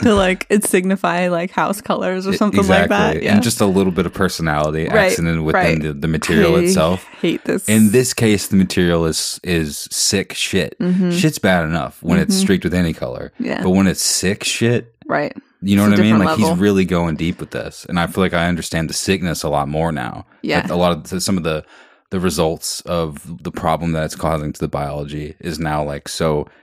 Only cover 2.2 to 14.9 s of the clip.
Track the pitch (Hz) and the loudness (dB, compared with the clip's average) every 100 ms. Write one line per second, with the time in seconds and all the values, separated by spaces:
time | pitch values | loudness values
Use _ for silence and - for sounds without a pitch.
2.2 | 190 185 208 196 190 87 87 - 214 80 | -2 0 2 2 4 4 2 2 0 0
3.2 | - 107 120 - 104 92 95 87 87 - | 2 2 2 2 2 2 2 0 -2 0
4.2 | 95 - 82 76 76 78 80 214 190 - | -2 0 -2 0 0 0 0 2 2 2
5.2 | 82 82 78 185 175 80 76 71 80 80 | 0 0 0 2 2 0 -2 -4 -2 -2
6.2 | - 80 85 82 - - 80 92 - - | 2 4 4 4 2 2 2 0 -6 -6
7.2 | 170 - - - - 110 107 123 123 - | -4 -2 -2 -4 2 4 6 4 2 2
8.2 | 113 101 - 98 92 - 87 85 82 78 | 2 2 2 2 2 2 2 2 2 -2
9.2 | - - 90 85 76 73 - - - 98 | -4 -6 -2 -2 -2 -6 -8 -4 -2 -2
10.2 | 92 - - 95 80 - 180 180 180 175 | -2 -6 -2 -2 -2 -2 0 2 0 2
11.2 | 156 - 95 90 80 82 64 - 82 95 | 0 2 2 2 2 -2 -4 -6 0 2
12.2 | - 190 95 92 87 90 85 - - 62 | 2 2 2 2 2 0 0 -2 -6 -8
13.2 | - - 62 - 185 190 95 - - - | -12 -8 -6 -2 0 2 2 2 -2 -2
14.2 | 92 101 - - 117 120 - | -2 -2 -4 -2 0 0 -4